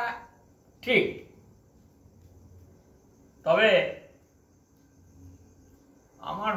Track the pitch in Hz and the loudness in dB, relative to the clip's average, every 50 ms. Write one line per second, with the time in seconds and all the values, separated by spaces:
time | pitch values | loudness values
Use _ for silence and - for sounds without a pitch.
0 | 233 - - - - - - - _ - - _ _ _ _ _ - 240 247 202 | -4 -6 -8 -10 -14 -20 -20 -20 _ -20 -20 _ _ _ _ _ -2 0 2 2
1 | 117 - - - - - - - - - - - _ _ _ - - - _ _ | 2 0 -4 -10 -16 -20 -20 -20 -20 -20 -20 -20 _ _ _ -20 -20 -20 _ _
2 | - - - - - - - - - - - - - - - - - - - _ | -20 -20 -20 -20 -20 -20 -20 -20 -20 -20 -20 -20 -20 -20 -20 -20 -20 -20 -20 _
3 | _ - - - - - - - - 156 170 190 220 214 190 165 127 - - - | _ -20 -20 -20 -20 -20 -20 -6 0 2 2 4 4 6 4 4 2 0 -6 -12
4 | - - - - _ _ _ _ _ _ _ _ _ _ _ _ _ - _ - | -16 -20 -20 -20 _ _ _ _ _ _ _ _ _ _ _ _ _ -20 _ -20
5 | - - - - - - - - - - - - - - - - _ _ - - | -20 -20 -20 -20 -20 -20 -20 -20 -20 -20 -20 -20 -20 -20 -20 -20 _ _ -20 -20
6 | _ _ _ - - - - 202 208 214 202 | _ _ _ -16 -14 -12 -10 -6 -4 -4 -4